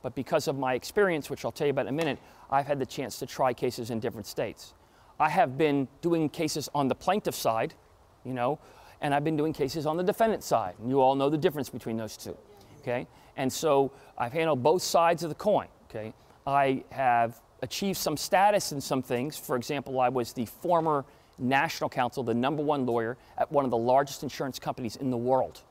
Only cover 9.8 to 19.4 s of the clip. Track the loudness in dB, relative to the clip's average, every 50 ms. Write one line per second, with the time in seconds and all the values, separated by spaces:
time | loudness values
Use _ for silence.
9.8 | -2 -2 -2 0 0 0 2 2 2 2 2 -2 0 0 0 0 0 -2 -8 -8
10.8 | -4 0 4 6 6 6 4 4 2 2 0 2 0 0 -2 -2 -8 -8 -10 -10
11.8 | -8 -6 -6 -6 -6 -8 -12 -12 -12 -12 -12 -14 -16 -20 -20 -20 -20 -20 -20 -12
12.8 | -6 -4 -4 -4 -4 -8 -16 -20 -20 -16 -6 -2 -2 -2 -2 0 2 4 4 4
13.8 | 4 2 -2 -12 -20 -20 -6 -6 -6 -4 -2 0 0 2 0 4 4 4 4 4
14.8 | 0 2 4 4 6 6 4 2 -2 -8 -8 -2 0 2 2 2 0 -2 -14 -20
15.8 | -20 _ -12 -10 -10 -10 -14 _ -20 _ -20 -10 _ 0 2 4 4 4 2 0
16.8 | -4 -10 -4 0 2 4 4 4 4 2 -2 -10 _ _ _ -10 -10 -8 -6 -4
17.8 | -2 -2 -2 -2 -2 -2 -2 -2 0 2 4 6 6 6 6 4 0 -2 -6 -6
18.8 | -4 -2 -2 -2 0 -2 -2 -2 -2 -4 -6 -10